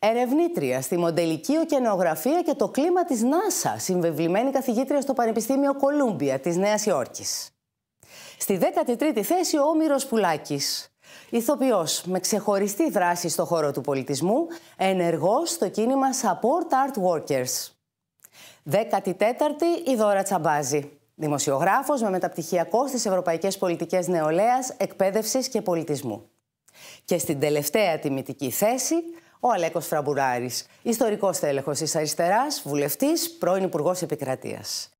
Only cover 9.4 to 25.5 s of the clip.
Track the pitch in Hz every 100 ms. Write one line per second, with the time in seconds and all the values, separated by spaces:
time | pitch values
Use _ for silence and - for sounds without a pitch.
9.4 | 349 311 285 320 320 277 269 226 190 151
10.4 | - 143 139 - - _ - - - 233
11.4 | 233 285 262 214 156 - - 185 185 208
12.4 | 196 202 202 208 320 208 175 175 175 -
13.4 | 160 165 151 139 131 139 127 139 165 240
14.4 | 330 - - - 190 190 170 165 160 240
15.4 | 339 - 202 - 226 269 269 254 220 175
16.4 | 220 320 339 262 269 220 185 165 - 135
17.4 | 127 - - _ _ _ _ _ - -
18.4 | - - - 170 226 202 196 180 208 247
19.4 | 302 294 339 339 339 254 214 196 190 185
20.4 | 160 147 139 147 139 - _ _ 156 143
21.4 | 139 139 175 220 277 294 220 185 175 -
22.4 | 160 180 165 220 277 247 220 185 170 165
23.4 | 196 190 185 165 165 185 175 180 156 165
24.4 | 220 247 262 - 190 - 190 208 220 262
25.4 | 247